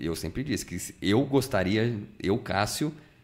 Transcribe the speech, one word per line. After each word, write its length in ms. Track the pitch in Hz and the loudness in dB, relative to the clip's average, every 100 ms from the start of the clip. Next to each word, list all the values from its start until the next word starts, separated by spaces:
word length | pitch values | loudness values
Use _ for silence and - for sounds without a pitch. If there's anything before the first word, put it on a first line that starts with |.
| 80 | -4
eu 100 | 80 | -2
sempre 280 | 80 120 147 | -4 -4 -2
disse 200 | - - | -4 -4
que 120 | 87 | -8
se, 160 | - - | -8 -2
eu 240 | 90 110 139 | 2 4 4
gostaria, 720 | 135 123 98 92 107 117 107 110 - | 2 2 2 2 2 2 -2 -8 -4
eu, 160 | 90 120 | 0 0
Cássio, 560 | 120 95 107 - 151 - - _ | 0 0 0 0 -4 -4 -16 _